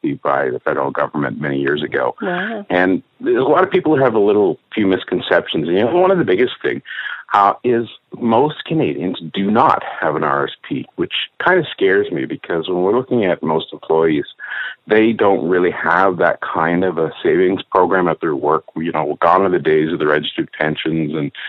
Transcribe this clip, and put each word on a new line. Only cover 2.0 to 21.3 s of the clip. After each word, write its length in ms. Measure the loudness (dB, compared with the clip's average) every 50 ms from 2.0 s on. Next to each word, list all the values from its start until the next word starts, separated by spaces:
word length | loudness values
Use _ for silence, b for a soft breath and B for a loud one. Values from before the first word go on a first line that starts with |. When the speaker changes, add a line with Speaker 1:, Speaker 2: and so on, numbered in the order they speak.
| -2 -4 -4 -6
Speaker 2:
Wow. 460 | -6 -6 -4 -4 -6 -6 -8 -10 -6 -4
Speaker 1:
And 320 | 0 0 2 2 0 -2 -4 _ _ _
there's 180 | -2 0 0 2
a 40 |
lot 220 | 2 2 2 2 2
of 60 | 2
people 260 | 0 0 0 2 2
who 80 | 2 2
have 120 | 2 2
a 40 | 2
little 400 | 2 4 4 4 2 2 0 -2 _ _ -4
few 140 | 0 2 2
misconceptions. 800 | 2 0 0 -4 -4 -4 -2 0 0 0 0 0 -4 -4 -2 0
And, 100 | 0 0
you 80 | 0
know, 100 | 2 2
one 160 | 2 2 2
of 60 | 2 2
the 60 | 2
biggest 300 | 2 2 2 0 -2 -2 -4 -6
thing, 180 | -6 -6 -6 B B B B B B B B B B 2
uh, 200 | 4 4 4 2 0 0
is 260 | 0 0 0 0 -4 -10 -18 _ _ -10 -4
most 460 | 0 2 4 4 2 2 -2 -6 -6
Canadians 560 | -2 -2 0 0 0 -2 -2 -4 -4 -6 -6 -10 -8 -4
do 180 | -2 -2 2
not 320 | 2 4 4 4 2 0 -2
have 320 | -6 -8 -4 -4 -2 -2
an 80 | 0 0
R 220 | 0 0 0 -2
S 80 | -4 -6 -10 -10 -8
P, 200 | -8 -8 -8 -8 _
which 180 | -6 -6 -4 -4 -6 -8 -8 _ -2 0
kind 140 | 2 2 2
of 80 | 0 -2
scares 420 | -2 0 0 2 2 2 0 0
me 160 | -4 -6 -6
because 440 | -6 -8 -10 -6 -6 -4 -4 -4 -2
when 120 | -2 0
we're 140 | 0 2 2
looking 300 | 0 0 0 0 0 2
at 180 | 0 0 0 -2
most 300 | -2 -2 -2 -2 -4 -10
employees, 500 | -12 -4 0 2 2 4 2 2 0 -2 -6 -12 B B B B B B B B B _
they 260 | 2 4 4 4 4
don't 340 | 2 2 2 2 2 2 0 0
really 220 | 0 2 2 0
have 460 | 0 -2 0 0 2 4 4 2 2 2
that 220 | 2 0 0 0
kind 460 | -4 -6 -2 -2 0 0 2 2 0
of 120 | 0 0 0
a 140 | -2 -2 -4 -2
savings 400 | 0 0 2 4 2 2 0 -2 -2
program 440 | 0 2 2 2 4 2 2 2 0
at 140 | 0 -2
their 140 | -2 -4 -2
work. 280 | -2 0 0 0 0 -2 -6 -8 -6
You 160 | -6 -4 -2
know, 240 | -2 -2 -2 -2 0
gone 220 | 2 4 4 4
are 80 | 4 2
the 100 | 2 0
days 320 | 2 2 2 2 2 2
of 80 | 0 0
the 80 | 0 2
registered 420 | 2 0 0 -2 -4 -6 -6 -6 -6 -4
pensions 560 | -4 -2 -2 -2 -4 -2 -2 0 -2 -2 -2
and 180 | -4 -4 -6